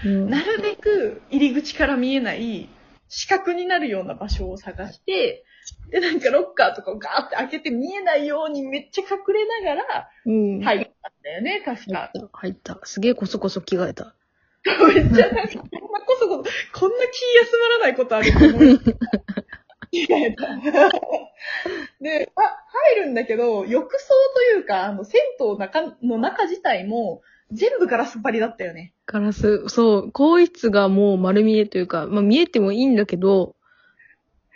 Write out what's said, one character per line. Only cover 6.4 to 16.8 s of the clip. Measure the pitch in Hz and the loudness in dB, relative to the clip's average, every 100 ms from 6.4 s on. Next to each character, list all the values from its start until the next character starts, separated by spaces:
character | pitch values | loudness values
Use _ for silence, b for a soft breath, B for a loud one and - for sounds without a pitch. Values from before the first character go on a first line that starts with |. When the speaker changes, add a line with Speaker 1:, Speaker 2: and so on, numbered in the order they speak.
Speaker 2:
ッ | - | 0
カ | - 202 | 0 0
ー | 208 | 0
と | |
か | 190 | -10
を | 214 | -10
ガ | 147 | -6
ー | 214 | -6
っ | - | -4
て | - | -6
開 | 262 | -8
け | - | -8
て | 311 | -6
見 | 240 311 | -6 -6
え | 403 | -6
な | 370 294 | -2 -2
い | 294 | -2
よ | 294 311 | -6 -6
う | |
に | 285 | -8
め | 269 285 | -8 -10
っ | - | -8
ち | - | -8
ゃ | |
隠 | 381 392 392 | -6 -6 -2
れ | 427 427 453 | -2 -2 -4
な | 359 302 | -4 -4
が | |
ら、 | 539 - - _ 226 | -6 -8 -10 _ -2
Speaker 1:
う | |
ん。 | 220 202 196 | 0 0 -2
Speaker 2:
入 | 208 202 | -2 -2
っ | |
た | - _ - | -4 _ -20
ん | _ | _
だ | 147 170 | -14 -8
よ | |
ね、 | 294 403 | -6 -6
確 | 302 240 202 | -8 -12 -10
か。 | 190 - | -10 -10
Speaker 1:
入 | - | -14
っ | |
た、 | 208 | -16
入 | - 185 | -12 -12
っ | |
た。 | 185 - - | -12 -16 -18
す | - 190 | -14 -2
げ | 233 | 0
え | |
こ | 240 | 0
そ | 190 208 | -4 -4
こ | 190 | -6
そ | 190 | -6
着 | - 180 | -4 -4
替 | 165 | -4
え | |
た。 | - - _ _ _ _ _ 381 | -8 -16 _ _ _ _ _ -4
Speaker 2:
め | - 330 320 | 4 6 6
っ | - | 6
ち | 226 | 6
ゃ | - | 4
な | 440 | 0
ん | 427 | -6
か、 | |
こ | - - - - | -10 -14 -16 -10
ん | |
な | 415 | -4
こ | - 508 | -2 0
そ | 403 | 0
こ | 294 | -2
そ、 | - - - | -6 -10 -10
こ | - | -2